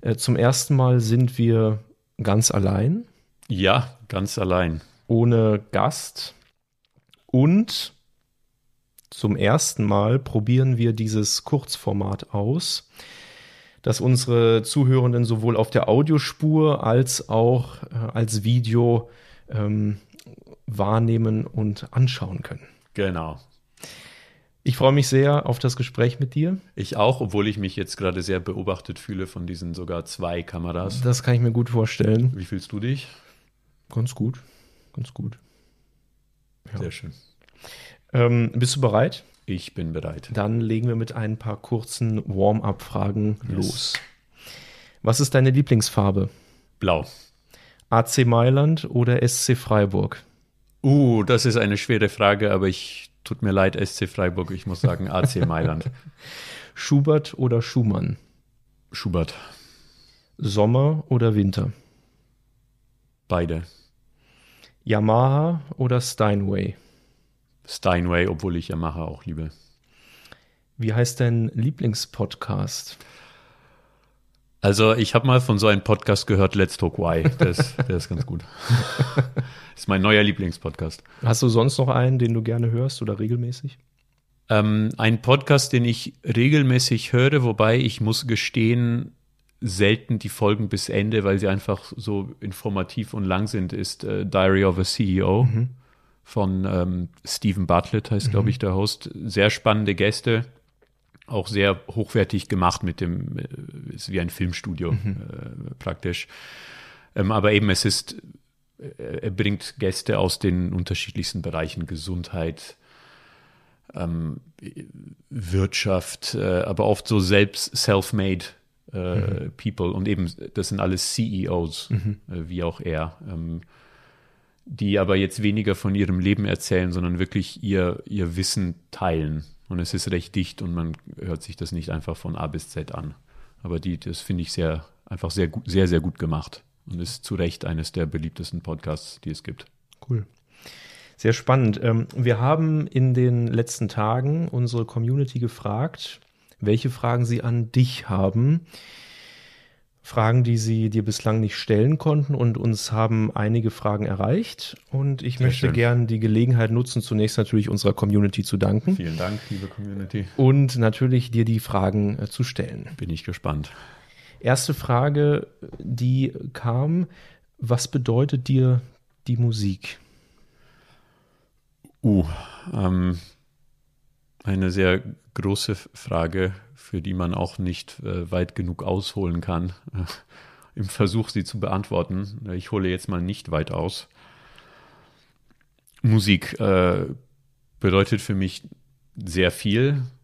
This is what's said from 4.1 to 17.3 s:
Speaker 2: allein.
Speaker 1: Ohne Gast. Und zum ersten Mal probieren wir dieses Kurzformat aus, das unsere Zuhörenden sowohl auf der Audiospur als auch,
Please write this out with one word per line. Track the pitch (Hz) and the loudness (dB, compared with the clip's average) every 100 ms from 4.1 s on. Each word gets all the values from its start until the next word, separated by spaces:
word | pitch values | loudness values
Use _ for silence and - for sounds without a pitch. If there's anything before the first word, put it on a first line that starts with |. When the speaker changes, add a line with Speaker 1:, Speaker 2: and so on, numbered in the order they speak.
| 95 98 - | -4 -4 -2
Speaker 2:
allein. | 92 90 87 78 - _ _ | 0 2 2 -2 -10 _ _
Speaker 1:
Ohne | 117 120 117 110 104 107 | 2 4 4 4 2 0
Gast. | - 107 143 - - - - _ _ _ _ _ _ _ _ _ | 0 0 0 -10 -14 -16 -16 _ _ _ _ _ _ _ _ _
Und | 127 143 185 226 - - _ _ _ _ _ _ _ _ _ _ _ _ | 4 6 6 2 -2 -8 _ _ _ _ _ _ _ _ _ _ _ _
zum | - 104 104 | -4 -2 2
ersten | 101 135 - - | 2 2 0 -2
Mal | 104 101 104 127 | 0 2 2 2
probieren | 131 110 107 123 131 123 | 0 -4 2 2 4 2
wir | 117 | 0
dieses | 110 110 107 104 - | 0 -2 0 0 -2
Kurzformat | - 147 - - - 101 98 98 - | -2 -4 -4 -8 -4 -2 -2 -6 -6
aus, | 104 104 147 - - - - - - - - - - - _ | -4 -2 -2 -2 -8 -10 -20 -20 -20 -20 -20 -20 -20 -20 _
das | - 120 | -2 0
unsere | 127 127 127 120 113 113 | 2 2 4 4 6 4
Zuhörenden | 110 - 131 131 123 120 | 2 2 4 4 4 2
sowohl | 117 113 110 110 | 2 2 2 2
auf | 110 | 2
der | - - | 2 4
Audiospur | 110 151 151 - - 156 156 156 143 | 4 4 2 0 -2 2 4 4 2
als | - 117 131 - | 2 2 2 -2
auch, | - | -2